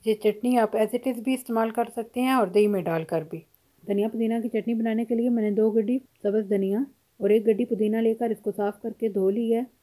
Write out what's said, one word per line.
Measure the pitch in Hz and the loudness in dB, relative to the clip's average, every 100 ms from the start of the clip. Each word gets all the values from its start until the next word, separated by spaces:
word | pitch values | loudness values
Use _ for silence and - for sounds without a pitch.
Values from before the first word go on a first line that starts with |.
| 220 | 0
ये | 214 | 0
चटनी | 214 208 247 247 | 0 0 0 2
आप | 214 220 | 2 2
as | 214 240 | 0 0
it | 269 | -2
is | 240 | -4
भी | 220 | -2
इस्तेमाल | 262 254 226 226 | -2 -2 -2 0
कर | 226 233 | -2 -4
सकते | - 226 - | -4 -8 -2
हैं | 254 262 | 0 2
और | 196 | 4
दही | 185 208 | 4 4
में | 202 | 2
डालकर | 170 165 160 165 160 | 0 -2 -2 -4 -4
भी। | 165 - _ _ _ | -12 -14 _ _ _
धनिया | - 202 214 | -4 0 0
पुदीना | 226 226 226 | 0 -2 -2
की | 226 | -2
चटनी | 220 214 226 | -4 -2 -2
बनाने | 226 220 233 | 0 -2 0
के | 233 | 0
लिए | 240 | 2
मैंने | 233 214 | 2 0
दो | 202 220 | 2 2
गड्डी | 220 208 254 - _ | 2 0 -2 -4 _
सब्ज़ | 202 208 196 | -2 -2 0
धनिया | 202 190 202 277 _ _ _ | 0 0 -2 -4 _ _ _
और | 202 | 2
एक | 214 214 | 2 2
गड्डी | 202 247 | 0 0
पुदीना | 214 214 220 | 0 0 2
लेकर | 226 226 233 | 0 0 -2
इसको | 214 - | -4 -6
साफ़ | 202 202 202 | -4 -4 -4
करके | 233 214 226 | -12 -6 -4
धो | 202 190 | 0 0
लिया | 202 226 233 | 0 0 -2
है। | 254 _ | -2 _